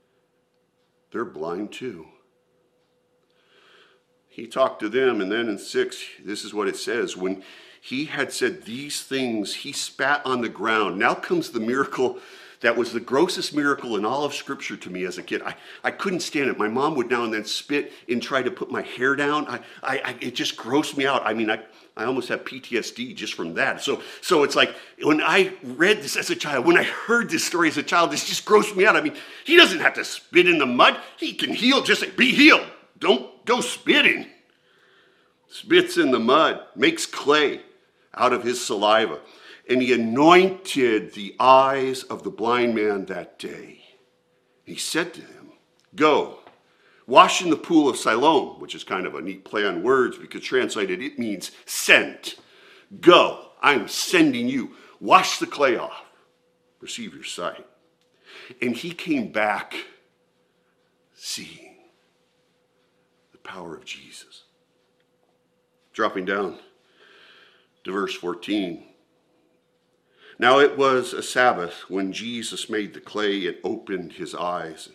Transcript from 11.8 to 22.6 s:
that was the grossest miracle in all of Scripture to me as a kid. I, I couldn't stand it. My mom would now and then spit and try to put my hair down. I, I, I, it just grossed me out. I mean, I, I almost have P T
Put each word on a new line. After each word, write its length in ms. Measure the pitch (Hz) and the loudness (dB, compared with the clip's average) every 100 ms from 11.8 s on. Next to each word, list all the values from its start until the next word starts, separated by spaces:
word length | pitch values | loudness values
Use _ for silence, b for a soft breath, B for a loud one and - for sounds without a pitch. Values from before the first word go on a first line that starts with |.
| 135 - 123 B B B B B | -2 0 -2 B B B B B
that 160 | 117 117 | 0 2
was 140 | 113 | 0
the 60 | 113 | -4
grossest 540 | 98 135 185 185 - | -2 2 2 0 -6
miracle 440 | 147 143 135 131 101 | -2 0 -2 -2 -4
in 80 | 107 | -2
all 180 | 139 | -2
of 100 | 143 | -4
Scripture 420 | - - 135 - 101 | -6 -10 -10 -10 -12
to 120 | 95 | -10
me 160 | 92 92 | -8 -6
as 120 | 90 | -8
a 60 | |
kid. 180 | - 104 | -8 -8
I, 140 | - - B B | -8 -18 B B
I 80 | 123 | -8
couldn't 280 | - 202 175 | -4 -4 -4
stand 300 | - 147 127 | -4 -2 -2
it. 80 | 95 | 0
My 100 | 104 | -2
mom 280 | 120 147 147 | 0 0 -2
would 140 | 117 | -2
now 140 | 123 | -2
and 100 | 117 | -2
then 120 | 107 104 | -6 -6
spit 480 | - - 147 - B - | -8 -4 -6 -6 B -6
and 140 | 120 | -6
try 220 | - 135 | -2 -2
to 80 | 120 | -2
put 180 | - - | -6 -8
my 120 | 113 | -8
hair 340 | 92 - 131 139 | -8 -2 -2 0
down. 320 | 143 151 123 | 0 -2 -4
I, 120 | 120 B B | -10 B B
I, 180 | - 135 | -6 -6
I, 160 | 127 120 | -6 -8
it 160 | 127 120 | -8 -6
just 220 | 143 - | -6 -6
grossed 400 | 113 143 151 139 | -2 0 0 -2
me 80 | 135 | 0
out. 200 | 127 107 | 0 0
I 80 | |
mean, 160 | 110 110 | -2 -2
I, 120 | 110 - b b - | -2 -8 b b -8
I 80 | |
almost 240 | 113 131 - | -4 -4 -4
have 160 | 107 | -6
P 160 | - | -8
T 180 | 131 | -14